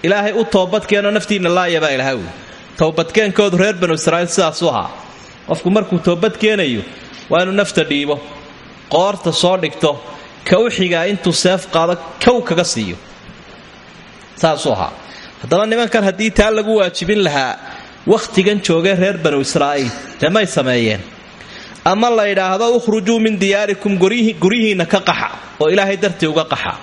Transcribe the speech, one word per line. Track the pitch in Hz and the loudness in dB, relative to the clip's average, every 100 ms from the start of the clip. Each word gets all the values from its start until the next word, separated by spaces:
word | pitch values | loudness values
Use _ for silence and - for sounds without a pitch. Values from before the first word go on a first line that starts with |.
Ilaahay | 160 202 208 | 0 0 0
u | 220 226 | 0 2
toobad | 196 180 208 208 | 2 2 -2 0
keeno, | 202 202 | 0 2
naftiinna | 208 - 208 175 | -2 -2 -2 2
laaya | 175 180 165 | 0 2 0
baa | 156 | 0
Ilaahay | 135 135 127 | 0 -2 -4
u. | 82 - - - - - | -6 -14 -18 -20 -20 -2
Toobadkeenkoodu | 160 160 165 214 208 185 202 175 | 0 0 0 0 0 2 2 2
reer | 202 | 0
Banu | 185 175 | 0 0
Israa'iil | 160 - 170 175 | 0 2 0 0
sidaas | - 165 151 | 0 0 2
u | 170 | 0
ahaa. | 117 - - - - - - - | 0 -4 -10 -18 -20 -20 -20 -6
Qofku | 160 180 | -2 2
markuu | 208 202 175 | 0 2 0
toobad | 175 170 214 220 | 0 2 0 0
keenayo, | 214 214 156 113 - - - - - | 0 2 0 -2 -6 -16 -20 -20 0
waa | 160 | 0
inuu | 185 | 2
nafta | 196 202 - | 0 0 0
dhiibo, | 151 143 143 143 - - - - - - - | 0 0 0 -4 -6 -18 -20 -20 -20 -20 -2
qoorta | 151 190 202 170 | 2 2 0 -2
soo | 156 175 185 | 0 2 2
dhigto, | 156 - 156 143 - - - - | -2 0 0 0 -8 -18 -20 -14
ka | - 185 | 2 2
u | 233 | 2
xigaa | - 180 170 175 | 0 0 0 0
intuu | 202 180 | 0 -2
seef | 165 - 185 - | 2 2 0 0
qaado, | 165 165 - - - - | 0 2 0 -6 0 2
kow | 247 | 4
kaga | - 170 | 2 0
siiyo. | 170 120 104 87 - - - - - - - - - - - - - - | 0 -2 -6 -8 -16 -20 -20 -20 -20 -20 -20 -20 -20 -20 -20 -20 -20 -2
Saas | 165 185 151 | 0 0 0
u | |
ahaa. | 104 92 - - - - - | -2 -2 -8 -20 -20 -20 -16
Haddaba | 120 175 220 | 0 0 2
nimankan | 226 233 226 | 0 2 2
haddii | 196 190 220 | 0 0 0
taa | - 214 | 2 2
lagu | 220 208 220 | 2 2 2
waajibin | 180 - 175 208 | 2 -2 0 2
lahaa, | 180 143 127 - - - - - - | 2 0 -2 -6 -12 -18 -20 -10 2
wakhtigan | 214 - - 190 208 | 2 2 0 2 0
joogay | - 165 175 190 | 0 2 2 2
reer | 190 185 | 0 0
Banu | 160 143 | 0 0
Israa'iil, | 135 - 143 143 127 - - - | 0 0 0 0 -4 -6 -14 -2
dee | 151 | 0
may | 202 202 | 2 0
sameeyeen. | - 127 123 113 104 92 - - - - - - - - | 0 0 2 2 -2 -6 -18 -20 -20 -20 -18 -18 -2 0
Ama | 196 240 | 2 2
la | 226 | 2
idhaahdo, | 202 196 185 190 233 240 | 2 0 0 0 2 2
"اخرجوا | - 220 190 233 | 0 0 2 2
من | 220 208 | 2 2
دياركم"، | 196 196 208 196 208 196 | 0 0 0 -2 -2 2
guryihi-, | 185 240 220 165 | 2 2 0 2
guryihiinna | 180 233 220 190 165 | 0 2 2 0 0
ka | 202 | 0
qaxa, | 185 165 - - - - | 0 -2 -4 -8 -18 -2
oo | 156 | 2
Ilaahay | 190 196 196 | 2 2 0
dartii | 196 175 160 | -2 0 0
uga | 156 160 | 0 -2
qaxa. | 127 - - | -4 -6 -10